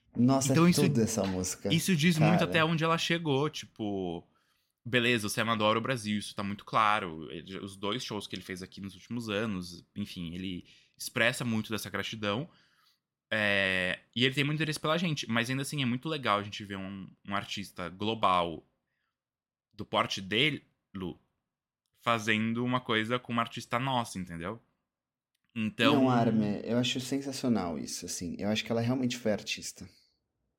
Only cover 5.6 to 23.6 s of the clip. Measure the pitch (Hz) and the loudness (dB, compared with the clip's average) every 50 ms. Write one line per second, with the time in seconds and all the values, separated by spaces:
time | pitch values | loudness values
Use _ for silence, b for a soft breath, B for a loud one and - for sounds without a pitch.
5.6 | 107 107 110 117 117 120 135 123 104 107 104 104 95 - - - 104 98 101 101 | 4 4 4 4 2 0 -2 -2 -2 -2 -2 -2 -4 -6 -8 -6 -6 -6 -6 -8
6.6 | - - - 123 110 104 104 107 101 87 80 80 80 64 67 85 76 90 95 92 | -8 -2 0 2 4 4 4 2 0 -4 -6 -8 -10 -10 -12 -12 -12 -12 -12 -10
7.6 | - 98 95 98 98 101 104 127 - - 113 104 98 - - 98 90 - 95 90 | -10 -12 -10 -8 -4 -4 -4 -4 -4 -6 -6 -8 -8 -8 -10 -12 -10 -10 -12 -12
8.6 | 92 90 - - 98 98 92 92 - - 117 123 117 110 104 101 110 113 101 92 | -12 -14 -14 -14 -12 -12 -14 -16 -14 -10 -8 -8 -6 -4 -2 -2 -2 -2 -4 -4
9.6 | 90 90 87 80 - _ _ 101 101 - - 90 87 82 85 90 92 98 92 87 | -6 -8 -12 -16 -20 _ _ -10 -8 -8 -8 -8 -8 -8 -8 -8 -8 -6 -8 -8
10.6 | b b b b b b b _ - - - 120 113 117 127 - 127 120 113 110 | b b b b b b b _ -12 -6 0 2 2 2 2 0 -2 0 0 -2
11.6 | 107 - 110 104 - 101 95 98 98 - - 110 104 104 101 113 156 175 b b | -2 -2 -4 -6 -6 -4 -4 -4 -4 -4 -6 -4 -2 -2 -2 -2 -4 -6 b b
12.6 | b b b b b b b b b _ _ _ _ _ 110 110 107 104 101 98 | b b b b b b b b b _ _ _ _ _ -2 0 2 2 2 4
13.6 | 98 95 92 92 90 90 90 - - _ _ 120 120 135 131 147 135 143 151 151 | 2 2 2 2 0 0 -2 -4 -8 _ _ 0 2 2 2 0 0 0 0 -2
14.6 | 160 156 151 - - 151 156 175 185 175 151 - - 113 113 117 117 117 131 135 | -2 -2 -4 -4 -2 -2 0 0 0 0 -2 -2 -2 -2 -2 0 0 0 -2 -4
15.6 | 139 - - 147 135 120 120 123 - 160 156 147 127 113 104 104 101 101 101 - | -4 -4 -4 -2 -2 -2 -2 -2 -4 -6 -6 -2 0 2 2 2 0 -4 -8 -10
16.6 | 107 98 101 95 95 95 98 98 92 - - _ _ 95 101 101 107 - - - | -10 -10 -10 -8 -8 -10 -10 -12 -12 -14 -18 _ _ -6 -4 -4 -4 -4 -6 -8
17.6 | 95 - - - 90 85 87 92 101 107 113 113 104 98 92 90 87 85 80 - | -8 -10 -10 -8 -8 -8 -6 -4 -2 -2 0 2 4 4 4 4 2 0 -2 -6
18.6 | - _ _ _ _ _ _ _ _ _ _ _ _ _ _ _ _ _ _ _ | -12 _ _ _ _ _ _ _ _ _ _ _ _ _ _ _ _ _ _ _
19.6 | _ _ _ - 101 - - 104 - 233 - - 98 92 101 110 135 156 143 - | _ _ _ -16 -8 0 2 2 2 2 0 -6 -4 -2 0 2 2 2 0 -2
20.6 | - _ _ _ _ _ - 95 92 85 - - _ _ _ _ _ _ _ _ | -8 _ _ _ _ _ -10 -8 -8 -8 -8 -10 _ _ _ _ _ _ _ _
21.6 | _ _ _ _ _ _ _ _ - 120 117 113 107 113 110 110 110 113 113 117 | _ _ _ _ _ _ _ _ -2 0 0 2 2 2 2 2 2 0 0 0
22.6 | 123 123 123 127 123 - 117 110 107 110 123 123 - - 120 117 117 117 - 123 | 0 0 0 -2 0 0 0 0 2 0 -2 -4 -4 -4 -2 -2 -2 -2 -4 -10